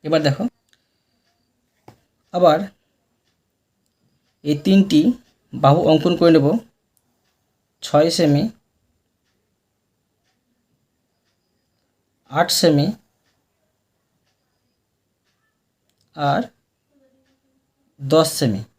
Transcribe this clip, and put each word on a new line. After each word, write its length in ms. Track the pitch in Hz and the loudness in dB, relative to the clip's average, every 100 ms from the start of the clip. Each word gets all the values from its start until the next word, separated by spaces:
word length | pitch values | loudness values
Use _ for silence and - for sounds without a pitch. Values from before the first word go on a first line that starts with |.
এবার 160 | 156 160 147 | -2 -2 -2
দেখো 160 | 139 240 _ _ _ _ _ _ _ _ _ _ _ _ _ - _ _ _ _ | -4 -6 _ _ _ _ _ _ _ _ _ _ _ _ _ -20 _ _ _ _
আবার 240 | 180 175 156 196 _ _ _ _ _ _ _ _ _ _ _ _ _ _ _ _ _ | 0 2 2 -4 _ _ _ _ _ _ _ _ _ _ _ _ _ _ _ _ _
এই 120 | 147 147 | -6 -4
তিনটি 380 | 180 196 196 302 269 247 _ _ _ | 2 2 4 2 0 -2 _ _ _
বাহু 260 | - - 151 160 | -2 2 2 2
অঙ্কন 260 | 156 175 170 | 0 0 2
করে 120 | 170 | 4
নেব, 140 | 160 139 220 - _ _ _ _ _ _ _ _ _ _ _ | 4 2 -2 -8 _ _ _ _ _ _ _ _ _ _ _
ছয় 260 | - - 165 - | -4 0 0 0
সেমি, 260 | 156 143 220 - _ _ _ _ _ _ _ _ _ _ _ _ _ _ _ _ _ _ _ _ _ _ _ _ _ _ _ _ _ _ _ _ _ _ _ _ _ | 0 0 -2 -8 _ _ _ _ _ _ _ _ _ _ _ _ _ _ _ _ _ _ _ _ _ _ _ _ _ _ _ _ _ _ _ _ _ _ _ _ _
আট 180 | 135 175 - | -4 -2 0
সেমি, 280 | 175 147 160 220 _ _ _ _ _ _ _ _ _ _ _ _ _ _ _ _ _ _ _ _ _ _ _ _ _ _ _ _ _ _ _ - | 2 2 0 -6 _ _ _ _ _ _ _ _ _ _ _ _ _ _ _ _ _ _ _ _ _ _ _ _ _ _ _ _ _ _ _ -6
আর 260 | 143 143 233 _ _ _ _ _ _ _ _ _ _ _ _ _ _ _ | -4 -4 -6 _ _ _ _ _ _ _ _ _ _ _ _ _ _ _
দশ 280 | 139 156 156 - | -2 0 0 -2
সেমি। 240 | 131 98 110 | -4 -4 -10